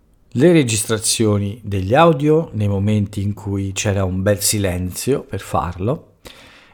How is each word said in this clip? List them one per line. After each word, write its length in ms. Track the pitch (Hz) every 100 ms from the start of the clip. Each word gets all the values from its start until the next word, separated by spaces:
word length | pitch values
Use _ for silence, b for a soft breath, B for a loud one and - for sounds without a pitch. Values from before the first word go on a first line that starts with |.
| _ _ _
le 180 | 117 165
registrazioni 1080 | 170 123 110 - 110 - - 110 104 101 101
degli 320 | 104 98 95
audio, 540 | 135 170 143 147 156 165
nei 140 | 107 101
momenti 520 | 98 104 107 101 101
in 140 | 101
cui 380 | 101 101 98 98
c'era 320 | 95 107 98
un 180 | 92 92
bel 180 | 98 101
silenzio 840 | - 107 95 90 90 - - 135
per 160 | - 98
farlo, 720 | - - 87 87 101 160 - _ B B B B B